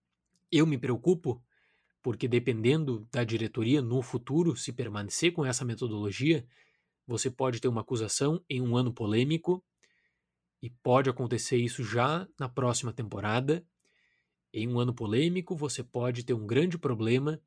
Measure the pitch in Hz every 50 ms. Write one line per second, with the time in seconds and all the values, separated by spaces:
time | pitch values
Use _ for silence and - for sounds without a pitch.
0 | _ _ _ _ _ _ _ _ _ _ - 151 156 165 147 123 127 127 123 -
1 | - 175 185 170 - 139 117 - - _ _ _ _ _ _ _ _ _ _ _
2 | - 127 107 - - 123 117 120 120 135 117 110 107 120 143 160 156 135 120 107
3 | 107 - - 123 120 107 113 110 113 107 - 127 110 117 139 151 127 113 120 131
4 | 120 - - 123 - - 135 160 175 170 127 - - - 120 - 120 110 101 104
5 | 107 104 - - - 170 170 170 147 131 123 - 131 120 113 - 131 117 107 104
6 | 104 101 95 - 127 156 165 143 123 - _ _ _ _ _ _ _ _ _ _
7 | _ - 120 110 - 135 123 - 131 131 120 117 - 127 117 113 107 - 131 113
8 | 110 104 - - 135 147 160 180 - - 139 127 127 123 117 123 127 123 120 -
9 | 113 104 107 113 127 143 160 165 - - 180 185 - _ _ _ _ _ _ _
10 | _ _ _ _ _ _ _ _ _ _ _ _ - 120 - _ - 127 123 131
11 | 139 135 127 - 127 113 123 110 - - 135 120 120 117 - - 123 101 107 120
12 | 120 135 156 170 190 - _ - 139 127 123 - 123 123 120 - - 120 107 -
13 | 117 104 - 101 101 104 110 120 131 135 156 175 170 _ _ _ _ _ _ _
14 | _ _ _ _ _ _ _ _ _ _ - 110 107 120 123 120 120 123 123 -
15 | 117 104 104 123 156 170 180 185 170 - 190 151 147 139 - - 123 - - 123
16 | 123 123 127 120 120 - 127 113 107 101 117 131 160 185 165 170 - 139 123 104
17 | 110 113 120 131 139 151 156 156 -